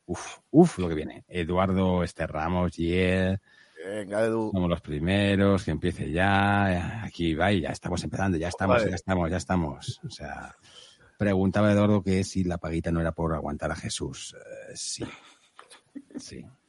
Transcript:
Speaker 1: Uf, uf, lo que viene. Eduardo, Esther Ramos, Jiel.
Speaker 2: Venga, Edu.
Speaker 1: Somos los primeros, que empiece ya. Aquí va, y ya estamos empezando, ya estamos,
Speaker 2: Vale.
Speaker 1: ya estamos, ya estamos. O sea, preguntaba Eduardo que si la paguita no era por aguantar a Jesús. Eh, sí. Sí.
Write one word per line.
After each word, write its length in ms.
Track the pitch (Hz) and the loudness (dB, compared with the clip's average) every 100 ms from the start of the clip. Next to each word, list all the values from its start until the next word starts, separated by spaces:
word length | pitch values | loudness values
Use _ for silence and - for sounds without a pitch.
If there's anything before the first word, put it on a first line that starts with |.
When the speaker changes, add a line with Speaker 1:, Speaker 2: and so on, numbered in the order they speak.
Speaker 1:
Uf, 340 | - 85 - - _ | -10 -10 -10 -16 _
uf, 280 | 147 180 - | 6 6 4
lo 100 | 90 | -2
que 60 | |
viene. 300 | 78 69 - - | -2 -6 -10 -8
Eduardo, 760 | 90 82 90 95 92 92 90 | -4 0 2 4 4 4 2
Esther 260 | 85 - 80 | 0 -4 -6
Ramos, 420 | 78 82 90 87 | -4 -2 0 0
Jiel. 680 | - 82 90 90 92 92 98 - - _ - | 0 0 2 2 2 2 0 -6 -20 _ -14
Speaker 2:
Venga, 400 | 90 107 98 104 | -8 -8 -4 0
Edu. 280 | 113 113 107 | 0 0 0
Speaker 1:
Somos 160 | 98 87 | 0 0
los 140 | 85 | -2
primeros, 840 | - 73 85 101 101 98 98 95 | -4 -4 0 2 4 4 4 4
que 60 | - | 0
empiece 400 | 78 90 - 71 | -2 -2 -2 -2
ya. 880 | 82 98 98 101 101 98 87 87 113 | 0 4 4 4 2 2 0 -2 -6
Aquí 300 | - - 82 | -8 -2 -2
va, 160 | 78 95 | 2 2
y 100 | 98 | 2
ya 80 | 67 | 0
estamos 340 | - 87 85 | -4 -4 -4
empezando, 320 | 78 - 98 80 | -4 -2 0 0
ya 120 | 85 | -2
estamos, 280 | - 98 123 | -2 2 4
Speaker 2:
Vale. 140 | 101 | 2
Speaker 1:
ya 60 | 90 | -2
estamos, 340 | - 92 80 | -2 0 0
ya 60 | 87 | -2
estamos. 600 | - 90 76 65 - - | 0 0 0 -4 -10 -10
O 60 | 151 | -12
sea, 440 | - 71 69 - - - - - _ - - | -12 -12 -10 -14 -18 -20 -20 -20 _ -18 -2
preguntaba 560 | 101 95 95 104 107 | 2 4 2 4 4
Eduardo 300 | 104 104 104 | 4 4 2
que 200 | 92 95 | 2 0
si 220 | 95 95 | 0 -2
la 140 | 90 87 | -2 -2
paguita 340 | 82 82 90 | -4 -4 -2
no 80 | 82 | 0
era 120 | 82 | -2
por 200 | 80 80 | -2 -2
aguantar 380 | 78 73 73 78 | -4 -6 -6 -6
a 60 | 78 | -6
Jesús. 600 | - - 67 - - - | -8 -8 -8 -10 -14 -16
Eh, 360 | - - - | -16 -16 -14
sí. 300 | - - - 120 - - - _ - - - _ 277 - 269 | -12 -10 -8 -10 -12 -20 -20 _ -20 -20 -20 _ -20 -16 -16
Sí. 280 | - 127 107 131 | -14 -16 -16 -20